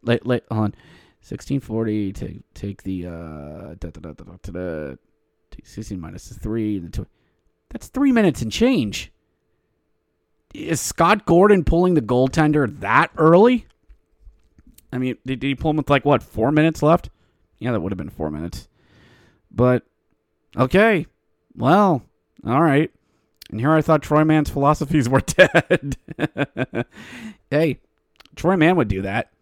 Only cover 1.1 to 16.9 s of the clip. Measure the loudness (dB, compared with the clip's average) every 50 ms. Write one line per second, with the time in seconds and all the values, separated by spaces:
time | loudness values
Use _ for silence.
1.1 | _ _ _ -14 -14 -14 -8 -6 -8 -8 -6 -6 -6 -6 -4 -4 -4 -4 -6 -6
2.1 | -8 -10 -12 -14 -14 -16 -20 _ _ -14 -12 -12 -12 -12 -12 -10 -10 -10 -10 -12
3.1 | -14 -14 -16 -16 -16 -16 -16 -16 -16 -16 -18 -18 -16 -14 -16 -16 -16 -16 -18 -18
4.1 | -18 _ -20 -20 -20 -20 _ -14 -12 -10 -8 -8 -8 -8 -10 -12 -14 -16 _ _
5.1 | _ _ _ _ _ _ _ _ -10 -10 -10 -10 -16 -16 -12 -10 -10 -12 -12 -12
6.1 | -16 -16 -18 -20 -20 -12 -8 -6 -4 -4 -4 -4 -4 -6 -8 -10 -10 -12 -12 _
7.1 | _ _ _ _ _ _ _ _ _ _ _ _ -18 -18 -18 -12 _ 0 0 2
8.1 | 4 4 4 4 2 0 -6 -6 -2 0 2 2 2 0 -2 -4 -6 -10 -12 -14
9.1 | _ _ _ _ _ _ _ _ _ _ _ _ _ _ _ _ _ _ _ _
10.1 | _ _ _ _ _ _ _ _ -16 -12 -6 -6 -6 -6 -6 -8 -2 0 2 2
11.1 | 2 0 2 2 4 6 6 6 6 4 4 2 2 2 2 2 2 2 0 2
12.1 | 0 2 2 2 2 0 2 2 2 2 0 -2 -4 -8 -4 2 4 4 4 2
13.1 | _ 2 4 6 8 8 6 6 4 2 -4 _ _ _ _ _ -20 _ _ _
14.1 | _ _ _ -20 _ _ _ _ _ _ _ -20 _ -20 _ _ -6 -4 -4 -4
15.1 | -4 -6 _ -8 -8 -4 -4 -4 -4 -2 -2 -2 0 0 2 2 2 2 4 2
16.1 | 2 2 0 -4 -4 -2 0 2 2 4 2 2 0 0 2 2